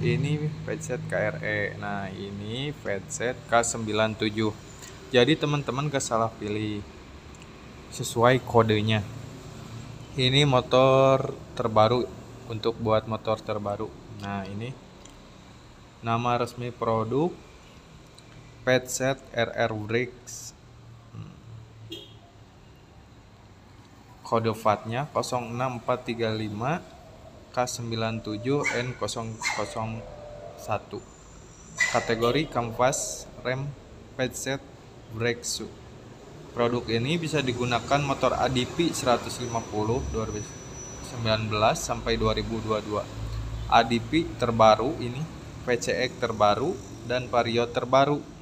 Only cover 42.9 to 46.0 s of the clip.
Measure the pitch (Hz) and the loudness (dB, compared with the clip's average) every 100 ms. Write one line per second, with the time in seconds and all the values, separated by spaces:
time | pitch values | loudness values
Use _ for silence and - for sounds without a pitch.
42.9 | 104 - - - - - - - 110 117 | -4 -4 -8 -8 -6 -6 -8 4 6 6
43.9 | 117 113 156 165 - 120 113 110 107 117 | 2 2 0 0 0 0 8 8 8 4
44.9 | 165 120 123 160 - - - - 120 - | -2 -4 -6 -8 -10 -14 -10 -2 -2 0
45.9 | 95 | 0